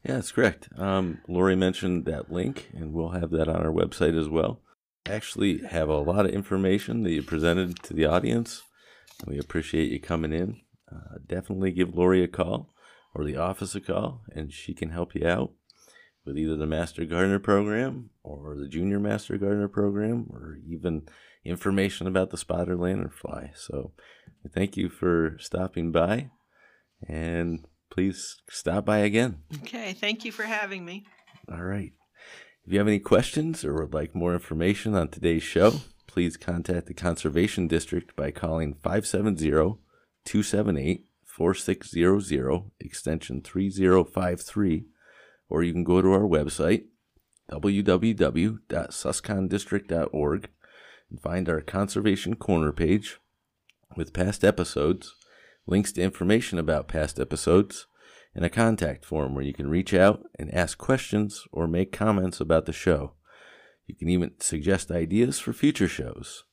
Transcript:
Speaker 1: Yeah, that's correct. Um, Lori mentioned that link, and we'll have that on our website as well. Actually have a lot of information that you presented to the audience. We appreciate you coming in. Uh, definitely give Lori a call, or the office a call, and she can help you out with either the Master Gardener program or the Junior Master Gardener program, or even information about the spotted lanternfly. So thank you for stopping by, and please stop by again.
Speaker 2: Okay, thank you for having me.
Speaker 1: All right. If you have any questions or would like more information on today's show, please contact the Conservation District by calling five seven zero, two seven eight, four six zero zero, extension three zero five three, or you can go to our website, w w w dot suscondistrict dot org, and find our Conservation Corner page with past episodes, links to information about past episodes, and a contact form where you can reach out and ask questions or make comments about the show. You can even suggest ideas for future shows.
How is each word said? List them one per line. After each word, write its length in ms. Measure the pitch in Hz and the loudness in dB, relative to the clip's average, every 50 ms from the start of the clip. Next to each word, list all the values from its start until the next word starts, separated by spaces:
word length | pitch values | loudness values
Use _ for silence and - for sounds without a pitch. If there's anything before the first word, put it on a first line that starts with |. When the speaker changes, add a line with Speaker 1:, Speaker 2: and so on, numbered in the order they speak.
| - | -6
Speaker 1:
Yeah, 120 | - 131 | -4 -4
that's 160 | 123 - - | -4 -4 -2
correct. 360 | - - 117 98 - - - - - | 0 2 2 2 2 0 -8 -16 -10
Um, 420 | - 95 98 95 95 92 85 78 - - - | -6 -2 0 0 0 0 -2 -4 -8 -8 -2
Lori 260 | 87 90 92 95 92 | 2 4 6 6 6
mentioned 500 | 92 92 92 90 - 101 90 90 85 - | 6 4 2 2 0 -2 -2 0 0 -2
that 260 | 78 78 69 - - | -4 -4 -6 -6 -6
link, 360 | 85 90 - - 139 - - - | -4 -2 -2 -2 -4 -6 -12 -14
and 200 | - 73 80 76 | -12 -10 -8 -6
we'll 180 | 78 82 80 85 | -4 -4 -4 -2
have 200 | 90 87 85 80 | -2 -4 -2 0
that 180 | 82 80 80 80 | 0 0 2 2
on 160 | 80 85 80 | 0 0 0
our 80 | 80 | 0
website 460 | 80 82 82 - - - 76 80 82 80 | 2 0 0 0 0 2 2 2 2 2
as 100 | 78 76 | 0 0
well. 320 | 80 80 80 - - - _ _ _ _ _ _ _ _ _ | 0 0 0 0 -2 -6 _ _ _ _ _ _ _ _ _
Actually 520 | - 104 110 - - - 107 101 98 80 - | -8 -6 -6 -6 -8 -4 0 2 2 2 0
have 300 | - - 85 82 78 76 | -4 -4 -2 -2 0 2
a 100 | 76 73 | 2 2
lot 280 | 73 82 92 104 98 | 2 2 2 4 2
of 60 | - | 2
information 720 | - 101 98 - 98 95 98 92 98 101 - 117 117 117 107 | 2 -2 -2 -2 -2 2 2 2 2 2 0 -2 -4 -2 0
that 80 | 85 | 0
you 100 | 80 73 | 0 -2
presented 580 | - - 82 78 80 85 85 95 92 87 87 - - | -2 -2 -2 0 2 2 2 2 0 -2 -6 -10 -12
to 100 | - 80 | -6 0
the 120 | 78 78 | 2 2
audience. 560 | 76 85 92 - 117 117 117 117 - - - - _ _ _ _ - - _ _ - - - - | 4 4 2 2 2 0 0 -2 -4 -10 -16 -18 _ _ _ _ -20 -20 _ _ -20 -20 -16 -10
We 140 | - 69 71 | -8 -8 -8
appreciate 520 | 69 - - 82 78 - - 80 76 - | -8 -4 -4 -4 -4 -2 0 0 0 0
you 100 | - - | -2 -4
coming 320 | - - 85 80 80 76 | -4 -4 -2 -2 -2 -2
in. 280 | 78 85 92 104 113 - _ _ _ _ _ _ | -2 -2 -2 -4 -6 -10 _ _ _ _ _ _
Uh, 280 | 80 80 - - - - - | -18 -18 -16 -16 -18 -18 -10
definitely 440 | - 87 92 - - 98 95 95 92 | -8 -8 -6 -6 -6 -4 -2 -2 0
give 240 | 87 92 90 87 - | 0 0 0 0 2
Lori 280 | 87 90 90 92 92 87 | 4 6 6 6 6 4
a 40 | 87 | 2
call, 460 | - - 82 87 - - - - _ _ _ - - _ _ _ - | 0 -4 -2 -2 -2 -4 -6 -10 _ _ _ -20 -20 _ _ _ -8
or 100 | 73 76 | -6 -6
the 120 | 76 65 | -4 -4
office 380 | 69 85 92 95 - 98 95 - | -2 -2 -4 -4 -6 -8 -8 -8
a 60 | 101 | -8
call, 420 | - - - 98 110 131 127 117 - - - | -6 -4 -2 -2 -2 -4 -8 -12 -16 -14 -10
and 180 | 80 78 71 | -10 -10 -10
she 220 | - - - - 85 | -12 -12 -12 -12 -10
can 160 | - 85 80 | -8 -8 -8
help 240 | 82 87 87 - - | -6 -6 -6 -6 -4
you 120 | - 78 | 0 0
out 260 | 85 90 - - - - _ _ _ _ _ _ _ _ - _ _ _ _ _ | 2 2 2 0 -4 -6 _ _ _ _ _ _ _ _ -20 _ _ _ _ _
with 120 | 71 69 | -8 -4
either 200 | 80 78 78 78 | -2 -2 -2 0
the 100 | 76 76 | -2 -2
Master 380 | 78 78 80 85 - - 80 82 | -2 -2 -2 -2 -4 -6 -8 -6
Gardener 340 | 78 85 87 95 98 98 98 | -2 0 2 2 4 2 2
program 720 | 98 107 101 101 104 104 107 113 131 135 - 127 117 - _ _ | 4 4 4 4 4 2 0 -2 -2 -4 -6 -10 -14 -18 _ _
or 340 | - - 73 71 73 76 73 | -16 -16 -16 -14 -12 -12 -10
the 120 | 71 71 69 | -10 -10 -6
Junior 320 | 71 80 90 101 101 101 | -4 -2 0 0 0 0
Master 380 | 104 104 107 104 - - 104 98 | 0 0 -2 -2 -4 -6 -4 -2
Gardener 300 | 101 98 104 104 101 101 | 0 0 0 0 0 0
program, 580 | - 104 101 101 101 104 107 110 120 120 - - | 0 0 0 2 2 0 -2 -2 -2 -4 -6 -8
or 280 | - - - 78 76 - - 80 | -12 -14 -16 -16 -16 -14 -12 -10
even 340 | 85 78 85 87 80 76 73 - - - - _ _ _ - | -10 -6 -4 -4 -4 -4 -6 -10 -18 -20 -20 _ _ _ -10
information 640 | - 87 - - 98 98 98 98 98 - - 90 | -8 -8 -4 -2 0 2 2 2 0 -2 -4 -4
about 240 | 92 92 92 95 - | 0 0 0 0 0
the 60 | - | -4
spotted 420 | - - - 85 87 90 90 90 87 | -8 -6 -4 -4 -2 -2 -2 -2 -2
lanternfly. 800 | 87 92 95 95 - - - - - - - - - 71 - | 0 -2 -2 -2 -4 -6 -10 -12 -12 -10 -10 -12 -12 -14 -16
So 360 | - - - - 69 67 78 - _ - - - _ _ - - _ - 80 - | -16 -14 -10 -8 -8 -8 -10 -14 _ -20 -20 -20 _ _ -20 -20 _ -18 -8 -4
thank 220 | 95 98 98 - | -2 -2 -2 -2
you 140 | 98 92 87 | -4 -4 -4
for 460 | - - 90 90 85 82 82 78 76 - | -4 -2 0 2 2 2 2 0 -2 -8
stopping 520 | - - - 90 92 92 - 85 82 85 | -8 -6 -4 -4 -4 -4 -4 -4 -4 0
by, 400 | 82 82 85 92 110 123 143 131 - _ _ _ _ _ _ _ _ _ _ _ _ _ - | 2 2 2 2 0 -2 -4 -8 -16 _ _ _ _ _ _ _ _ _ _ _ _ _ -14
and 600 | - 78 80 80 85 85 85 85 85 82 80 - _ _ _ _ _ | -10 -8 -6 -6 -4 -2 -2 -2 -2 -4 -6 -8 _ _ _ _ _
please 520 | - 92 95 95 92 - - - - - _ - | -2 0 0 0 -2 -4 -10 -14 -16 -18 _ -16
stop 340 | - - - 78 90 104 101 | -16 -6 -4 -2 -2 0 0
by 140 | 110 107 104 | 2 2 2
again. 440 | 104 104 101 113 127 123 85 76 - - 156 139 | 2 4 2 2 2 0 -2 -8 -12 -14 -14 -14
Speaker 2:
Okay, 320 | - - 240 233 220 185 185 | -12 -14 -12 -12 -10 -10 -8
thank 300 | - 208 208 226 220 - | -4 -4 -4 -4 -4 -6
you 80 | 226 | -10
for 100 | 208 - | -8 -8
having 420 | 208 220 220 208 208 190 196 185 175 | -6 -6 -4 -6 -6 -6 -8 -10 -12
me. 220 | 170 185 202 202 _ _ _ _ _ - _ - - | -12 -14 -14 -16 _ _ _ _ _ -20 _ -16 -14
Speaker 1:
All 140 | 85 82 87 | -12 -8 -6
right. 280 | 92 101 101 87 - - _ _ _ _ _ - - - - - - _ _ _ | -6 -6 -6 -6 -10 -14 _ _ _ _ _ -20 -20 -20 -20 -20 -20 _ _ _
If 60 | - | 0
you 60 | 95 101 | 2 2
have 100 | 104 107 | 4 4
any 100 | 104 98 | 2 2
questions 640 | - - 98 104 120 - - 156 156 165 160 - - | 4 4 4 4 4 2 -2 -2 -2 -2 -4 -4 -4
or 160 | 73 73 80 | -4 -2 -2
would 140 | 78 73 78 | -4 -4 -4
like 200 | 76 80 - - | -4 -6 -4 -4
more 200 | 90 85 87 87 | -2 0 0 0
information 600 | 87 - - 78 80 85 98 101 - - 110 104 | -2 -2 -4 -2 0 2 2 0 0 -2 0 0
on 140 | 90 80 76 | 0 0 -2
today's 340 | - 78 - 85 82 80 | -4 -2 0 2 2 2
show, 380 | - - - 82 95 113 - 139 - - - _ _ | 0 0 4 6 6 6 6 2 -4 -12 -20 _ _
please 300 | - - 90 87 82 - | -4 -2 0 0 0 -2
contact 500 | - - 90 87 85 80 - 87 87 - | -4 -6 -6 -4 -4 -2 -2 -4 -4 -4
the 80 | - 76 | -6 -10
Conservation 720 | - 90 87 82 - - 78 71 85 95 104 - 98 87 | -4 -2 -2 -2 -2 -2 0 2 2 2 2 0 -2 0
District 480 | 80 82 78 - - 87 85 - - _ | 0 0 0 0 -2 -4 -6 -6 -6 _
by 160 | - 71 73 | -6 -6 -6
calling 440 | 73 - - 82 80 82 78 73 71 - | -4 -4 -4 -2 -2 -2 -2 -4 -6 -4
five 240 | - - 95 110 - | -2 0 0 0 0
seven 320 | - - 95 101 107 92 78 | 0 -2 0 0 0 0 2
zero, 400 | 80 73 73 80 78 95 107 - _ _ _ _ _ _ _ _ _ | 2 4 4 4 4 2 0 -4 _ _ _ _ _ _ _ _ _
two 160 | - - 107 | -2 0 0
seven 340 | 98 - 104 101 107 104 82 | 2 2 0 0 2 0 0
eight, 300 | 69 67 85 92 - - _ _ _ _ | 0 0 -2 -2 -2 -6 _ _ _ _
four 300 | - - - 85 90 95 | -20 -4 0 2 2 2
six 360 | - - 101 98 - - - | 2 0 -2 -2 -2 -4 -4
zero 300 | - 85 85 90 98 104 | 0 4 6 6 6 4
zero, 520 | 95 - 76 65 64 65 80 90 101 - - - | 2 0 -2 0 0 0 -2 -2 -4 -8 -14 -16
extension 600 | - - - - - 76 80 80 - - 64 69 | -16 -14 -14 -8 -4 -4 -4 -4 -4 -6 -8 -8
three 300 | - - - 92 98 95 | -8 -6 -4 -2 -2 -2
zero 340 | 98 98 92 90 92 92 82 | 0 4 6 8 8 8 6
five 380 | - - 92 90 90 90 - | 4 0 -2 0 0 -2 -4
three, 420 | - - - 107 101 87 80 - - - _ _ _ - - - - _ _ _ _ - | -6 -4 -2 0 2 2 2 0 -2 -8 _ _ _ -20 -20 -20 -20 _ _ _ _ -2
or 140 | - 80 | 0 0
you 100 | 87 87 | 2 2
can 120 | 80 87 85 | 0 0 2
go 180 | 85 87 92 | 4 4 6
to 100 | 92 92 | 6 6
our 160 | 95 98 104 95 | 6 6 4 4
website, 560 | 82 76 73 - - - 76 85 92 - - - _ _ _ _ _ _ _ _ _ _ _ - | 4 2 2 0 -2 0 2 2 2 2 0 -6 _ _ _ _ _ _ _ _ _ _ _ -12
w 340 | 76 76 101 101 101 101 | -8 -2 0 2 2 4
w 300 | 98 101 90 90 107 113 | 4 4 4 4 4 2
w 460 | 104 - 85 67 58 82 95 110 110 - - - | 4 4 2 2 4 2 0 0 -2 -4 -8 -6
dot 220 | - 82 67 - | -4 -4 -4 -6
suscondistrict 1000 | - - - - - - - - 101 95 95 87 95 101 - - 101 98 - - | -8 -6 -4 -4 -4 -4 -4 -4 -2 -2 -2 0 -2 -4 -2 -2 -4 -4 -2 -2
dot 220 | 85 82 78 - | -2 -2 -2 -2
org, 380 | - 76 73 73 82 104 - - _ _ _ _ - - - - - - _ _ | 0 0 0 0 0 -2 -4 -10 _ _ _ _ -20 -20 -20 -20 -20 -20 _ _
and 140 | - - | -16 -8
find 260 | - 78 87 92 87 82 | -6 -4 -2 0 0 0
our 140 | 80 78 | -2 -2
Conservation 720 | 76 - - 95 101 98 - 104 104 107 95 - - 87 113 | -4 -4 -2 -2 -2 0 0 2 2 2 2 2 0 -4 -4
Corner 360 | - - 107 90 82 78 76 | -2 0 2 2 4 4 2
page 440 | 73 - 82 78 98 104 - - - - _ _ _ _ _ _ _ _ _ _ _ _ _ _ - | 0 2 2 4 4 2 0 -4 -14 -18 _ _ _ _ _ _ _ _ _ _ _ _ _ _ -8
with 160 | 87 78 - | -8 -6 -4
past 320 | - 90 90 98 101 - 92 | -2 0 0 0 2 4 4
episodes, 720 | 104 - 92 85 - - - 73 80 92 - - - - _ _ _ _ _ - - _ _ _ | 4 4 4 -2 -2 0 2 2 2 2 0 -4 -12 -20 _ _ _ _ _ -20 -20 _ _ _
links 260 | - 90 101 98 - | 0 2 2 2 0
to 100 | - 90 | 0 0
information 560 | 90 92 - - 87 95 110 120 - - 95 85 | 0 0 0 0 2 2 4 2 2 0 -2 -2
about 300 | 80 82 78 71 - - | 0 0 0 0 -2 -2
past 300 | - 78 76 73 - 69 | -2 -2 -2 -2 -2 -4
episodes, 680 | 65 - 78 - - 82 85 98 104 - - - - - _ _ _ - - - - _ - | -4 -4 -4 -2 4 6 6 6 6 4 -2 -12 -18 -20 _ _ _ -20 -20 -20 -20 _ -6
and 100 | - 87 | -4 -4
a 60 | 85 | -2
contact 540 | - 113 113 113 110 - 82 71 67 - - | 2 2 2 2 2 2 0 -2 -4 -6 -8
form 300 | - 82 78 69 65 69 | -4 -2 -2 -2 -2 -2
where 100 | 67 69 | -4 -4
you 100 | 71 67 | -4 -4
can 140 | - 69 71 | -4 -2 0
reach 260 | 80 90 92 - 101 | 0 0 2 4 6
out 280 | 90 95 104 107 - - - - - | 8 8 8 6 4 -2 -12 -14 -12
and 140 | 78 76 - | -10 -4 0
ask 220 | 90 85 - - | 0 0 0 -4
questions 680 | - - - 131 131 - - 107 104 107 101 - - - - | -4 0 0 2 2 0 0 0 0 0 0 -4 -10 -16 -8
or 160 | - - 85 | -4 -2 0
make 260 | 82 82 90 95 - | 0 2 0 0 -2
comments 480 | - - 104 110 101 98 92 92 - - | -2 0 0 2 2 2 0 -2 -2 -4
about 260 | - 80 80 80 - | 0 2 2 2 2
the 60 | 85 | 0
show. 420 | 80 - - 92 80 71 69 - - _ _ _ - - - - - - - _ _ _ _ | -6 0 2 2 2 2 0 -6 -10 _ _ _ -20 -20 -20 -20 -20 -20 -20 _ _ _ _
You 100 | - - | -18 -12
can 140 | - - 85 | -4 0 2
even 220 | 90 90 87 - - - | 2 2 2 0 -4 -6
suggest 520 | - - 82 76 73 98 98 90 - - | -4 -4 -4 -2 0 0 0 0 0 -2
ideas 480 | 87 85 82 80 95 113 120 135 139 - | -2 -2 0 2 2 4 4 2 0 -4
for 160 | - 117 113 | -6 -6 -2
future 340 | - 139 151 151 - 95 82 | 2 2 2 4 2 0 0
shows. 560 | - - 64 60 - - - - - - - _ | 0 -4 -8 -8 -10 -12 -14 -16 -16 -18 -20 _